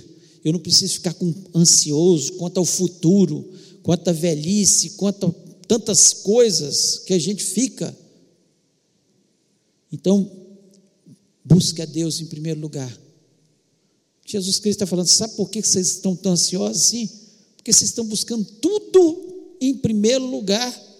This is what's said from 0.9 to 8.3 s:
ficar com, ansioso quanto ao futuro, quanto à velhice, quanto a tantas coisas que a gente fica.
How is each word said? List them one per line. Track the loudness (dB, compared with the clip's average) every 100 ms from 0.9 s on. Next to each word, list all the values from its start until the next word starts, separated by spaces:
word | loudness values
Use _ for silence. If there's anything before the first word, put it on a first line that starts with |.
ficar | -2 -6
com, | -4 -4 -4 -4
ansioso | 2 4 4 2 2 4 4 0
quanto | -8 -6 -2
ao | -2
futuro, | -2 -4 0 4 6 4 0 -10 -18 -20 -10
quanto | -2 -2 0
à |
velhice, | 0 0 -2 -2 0 2 2 -2
quanto | -4 -4 -2 -4
a | -4 -10 -10 -2
tantas | -2 0 2 4
coisas | 2 2 4 4 2 -4 -2 -2 -4 -2
que |
a | -2
gente | 0 -4
fica. | -4 -2 -4 -4 -10 -12 _ _ _